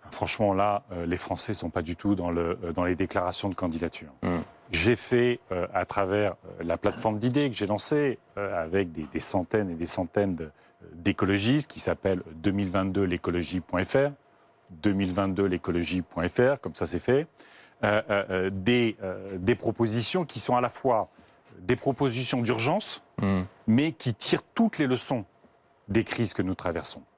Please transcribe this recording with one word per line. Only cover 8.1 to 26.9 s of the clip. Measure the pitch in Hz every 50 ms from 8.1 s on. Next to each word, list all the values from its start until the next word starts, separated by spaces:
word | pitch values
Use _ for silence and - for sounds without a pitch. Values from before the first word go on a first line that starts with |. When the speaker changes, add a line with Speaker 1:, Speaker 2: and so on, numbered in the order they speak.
| 113 - _ _ _
Speaker 1:
euh, | 101 101 98 101 87 80
avec | 80 85 98 98 85 80
des, | 82 78
des | 71 - -
centaines | - - - 98 87 - - 107 104 92
et | 85
des | 80 85
centaines | 85 - - 92 85 _ 104 101 98 92
de, | 80 80
euh, | 78 - _ _ _ _ _ - 82 78
d'écologistes, | 85 82 98 90 - - 92 98 101 98 117 139 151 143 -
qui | - -
s'appelle | - - 82 - - 98 95 90 - 80 80
deux | 82 80 101
mille | 95 98 101 92
vingt-deux | 87 98 95 98 92 101 98
l'écologie | 92 90 87 - - 85 87 85 - - 92
point | - - - 90 95
F | - -
R, | 135 139 143 143 - _ _ _ _ _ _ _ _ _ _
deux | 92 80 76 104 98
mille | 95 98 92 90
vingt-deux | 95 98 98 95 87 98
l'écologie | 98 90 85 - - 85 87 87 82 90 92 85
point | _ - - 85 90
F | - -
R, | 123 127 143 -
comme | - - -
ça | - 87
c'est | 82 90 85
fait, | - - 123 139 160 - _ _ - - - - - - _ _ -
euh, | 107 104 107 - -
euh, | 107 101 98 -
euh, | 95 92 92 95 98
des, | 95 92 117 123 123 120 113 104 - 101
euh, | 95 92 98 95 98 98 92
des | 90 95 123
propositions | - - 120 107 - 117 110 107 120 113 - - 185 170
qui | 139 - -
sont | - - 127
à | 123
la | 123 120
fois | - - - 135 120 110 95 - _ - - - _ _ _ - - 92
des | 90 90 127
propositions | 120 - 139 131 - 143 135 113 123 127 - - 127 117
d'urgence, | 110 123 113 113 131 165 208 - - - - _ _ _ - -
Speaker 2:
Hmm. | 95 98 92 92 92 - - -
Speaker 1:
mais | - 110 123 147 165 160
qui | _ - 131 107
tirent | _ - - - - - _ _
toutes | - 226 220 - -
les | 156
leçons | 131 127 120 - - 139 120 95 _ _ _ _ _ _ _ _ _ _ _ _ -
des | 101 110 110
crises | - - - 120 101 -
que | - 95
nous | 92 92
traversons. | - - 90 82 82 80 -